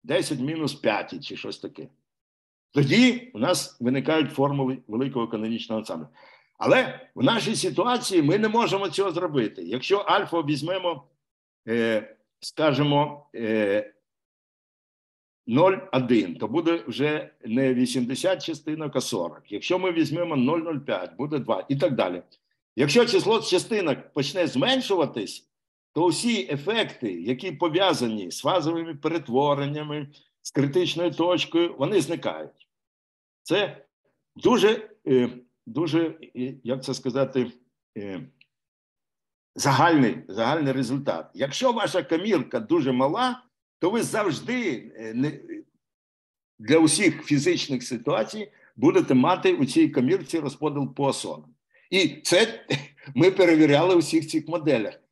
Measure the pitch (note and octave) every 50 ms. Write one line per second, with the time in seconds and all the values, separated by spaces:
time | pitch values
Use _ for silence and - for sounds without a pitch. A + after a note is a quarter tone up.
0 | - - D3 F#3 E3 - D3+ - B2 C#3+ D#3+ D#3+ D#3 C3 C#3+ - - A2+ G#2 G#2
1 | - - - - - - G2 - - G#2 G2 - - E2 - - D2 - _ _
2 | _ _ _ _ _ _ _ _ _ _ _ _ _ _ _ C#3 C#3 C#3 F#3+ A3+
3 | B3+ B3 A3 - - - - G#2+ A#2+ F3 F3+ - - - - _ A#2+ A#2+ C3 C#3
4 | C3 D3 D#3 D#3+ D3+ - - C3 C#3 C#3+ C#3+ C#3 C3+ B2+ C3 B2+ _ - G#2+ A#2
5 | C3+ C#3 C#3 B2 A2+ A2+ A#2 G#2+ A2 A2+ A#2 A2 - - A2+ A2 G#2+ - F#2 E2
6 | D#2 - _ - - - - _ _ _ _ _ - B2 F3+ C4 B3 G3 - -
7 | - _ _ - B2 F3 A#3 A3 D3 G3 A3 C#3+ F3 F#3 D3 F3 F#3+ B3 B3 A#3+
8 | B3 - G3 F3 D3 C#3+ F3+ G#3 A3 G#3+ G#3+ A#3 A3+ E3+ F3+ G3 G3 F3+ C#3+ F3+
9 | G3 G3 D#3+ F3 F3+ E3+ D3 C3+ A2 G2+ - - E2+ E2+ G#2+ B2+ - - F#3+ G3+
10 | G3+ D#3+ F3+ G#3 F#3+ C#3 E3 E3+ D#3 C#3+ D3+ B2+ C#3+ E3 F#3+ F#3 F3+ F3 E3 C#3
11 | - _ _ _ _ _ _ _ _ _ _ _ _ A2 A2+ A#2 A#2 A#2 A2+ G#2+
12 | G#2+ - - _ _ _ _ _ - - _ - D#3 D#3 C3+ C3 D3 C#3+ C#3+ C#3+
13 | D3 D3 C#3+ - _ _ - - A#2 G#2+ A2 A2 G#2+ G2+ G2 G#2+ G#2 - _ _
14 | _ _ _ _ _ _ _ _ _ _ _ _ _ _ _ _ _ _ _ _
15 | _ _ _ _ _ _ _ _ _ A#2 A2 C#3 F3 F#3+ F#3+ - - - - C3
16 | B2+ A#2 B2 A2 F#2+ F2 D#2+ - A2+ G#2 B2+ E3+ E3 E3 E3+ E3+ - - A2 A2+
17 | C#3+ D3+ D3+ D3+ - - _ _ - A2 A2+ B2+ C3+ C3 B2+ B2 B2+ B2 - C3
18 | B2 A#2 C3+ - - F#3 F#3 - - - D#3+ C#3+ _ D#3+ D3+ D#3 D#3 D3 C#3 C3+
19 | - - A#2+ G2 E2+ E2+ - - _ _ G2+ G2+ - - F3 F#3 F#3 F#3 E3+ E3
20 | D#3 - C#3+ E3+ F3 E3+ D#3 C3+ B2 C3+ D#3+ E3+ D#3+ E3+ D#3+ C3+ - - - F#2
21 | F2+ F2 - - C#3 D3 D#3 C#3 A#2 - D3+ F#3 - - - C#3 F#3 E3 B2+ G#2+
22 | G2 F2+ F2+ F2 - _ _ _ _ _ _ _ _ _ _ A2+ C#3 D3 C#3+ A#3+
23 | A#3 A#3 F#3+ F#3 C#3+ F#3 A3+ G#3+ - - F3+ F3 - - A3+ G#3 F#3 D3+ B2+ -
24 | - - _ D3 C3+ - - F#3 F3 D3+ A#2+ B2 F3 A#3+ C4+ C4+ B3+ - G3 F3
25 | D3 C3 - A#2+ G2 F2+ - - _ _ _ _ _ _ _ _ _ _ _ D3+
26 | E3+ F3+ D#3 - - A#3+ A#3 G3+ - - D3 C#3+ C#3+ F#3 A3 A3+ F#3+ C#3 - -
27 | B2 G#2 F2+ E2+ E2+ A2 C3 B2 - F#3 D#3+ C#3 F3 E3+ D3 F3 G3 F#3 D#3 A#2+
28 | B2 A#2 A2 G#2+ F#2+ E2+ - - - C#3+ F3+ F3+ D3 D#3+ E3+ E3 E3 E3 D#3 C#3+
29 | - D#3 E3 E3+ C#3 A#2 A2+ C3 C#3+ D3 C#3+ C#3 C#3 C#3 D3 D3+ D3+ D3 D3 D3+
30 | C#3+ C#3+ - _ _ _ _ _ _ - _ D3+ C3+ C#3+ C#3 F3+ F3 D#3 - E3
31 | F3 F3 D3 - E3 F3 F3+ E3 E3+ - - E3 E3+ E3+ - B2 C3+ E3+ G#3 F#3
32 | C#3+ D#3 E3+ - - G#2 D#2+ D#2 D#2 C#2+ _ _ _ _ _ _ _ _ _ _
33 | _ _ _ _ _ _ _ _ _ - D#3+ G3+ G3+ D3 C#3 - _ _ _ _
34 | _ _ _ _ _ _ _ - - F3+ B3 G#3 F3+ G#3+ A3+ A3 - - - _
35 | _ - C3 B2+ B2 - - - _ _ _ _ _ - A2 C3+ F3 D#3+ C#3+ E3
36 | E3 D#3 - - - - _ A#2 B2+ C3+ C#3+ - _ A2+ C3+ C#3 C#3 - B2+ -
37 | - C3 A2+ C3+ C3+ C3 - C3 B2 A#2+ - _ _ _ _ _ _ _ _ G#2+
38 | G2+ G2+ F#2+ E2+ - - _ _ _ _ _ _ _ _ _ _ _ _ _ _
39 | _ _ _ _ _ _ _ _ _ _ _ - - C#3+ C3 B2+ D#3 E3+ E3 D3
40 | B2+ G#2+ E2 - - - F#2+ G#2+ A2+ B2 D3+ E3 D3 C3+ B2+ C3+ C3 A2 C3+ C#3
41 | - B2+ F#2 D#2+ D#2+ - _ F#2 B2+ C#3 - - B3 C4 A#3 A3+ G3+ E3 F3+ F3+
42 | D#3+ - E3 E3 F#3 A3+ G3+ D3+ A#2+ - - B2+ A2 G#2+ E3 F3 C3 C3+ B2+ B2
43 | C3 C#3+ E3+ A3+ B3+ B3+ A#3+ - _ _ _ _ _ _ _ _ D#3+ F3+ G#3+ A#3
44 | F3+ C#3+ D3 G#3+ G#3 F#3+ C#3 A2+ A2 C#3 B3 B3+ A#3 F3+ B2+ G#2 - - - A2
45 | A2+ A2 A2 A#2+ C3+ D3+ C#3+ C3 - - - G#2 - _ _ _ _ _ _ _
46 | _ _ _ _ _ _ _ _ _ _ _ _ A2 G#2+ D3+ E3 D#3+ D3+ D#3 -
47 | G#3 E3 C#3+ - - - D3 C#3 C#3+ F3+ E3+ D3+ - - C3+ A#2+ - - C3 A2+
48 | - D3 E3+ G#3 A2 - - A3 - - _ _ _ _ _ - A2+ E3 F#3+ F#3+
49 | D#3 - C#3 B2+ C3 D#3+ F#3 F3+ - F#3+ F3+ - C3+ C3 - E3 D#3+ D3 C#3 C#3+
50 | B2 C3+ F3+ G3 E3 - - E3 D3 C#3 - - D3 D3+ B2 C#3+ C#3 - - -
51 | C#3+ C3+ B2 - - F2+ D2+ D2+ - - _ _ _ _ _ _ _ _ F3+ F#3+
52 | F3+ D3 C#3 - - - E3+ F#3 A3+ A3 - - - - - - - - _ _
53 | - - C#3 B2 D#3+ F#3+ F#3+ F#3+ F3+ E3+ E3 D#3 D#3 D3 C#3+ C#3+ E3 F#3 F#3 E3+
54 | D#3 - D#3+ D#3+ D3+ D3 - D#3 D3+ D#3 E3 F3 D3 D#3 C3+ A#2 G#2 F#2+ - -
55 | _ _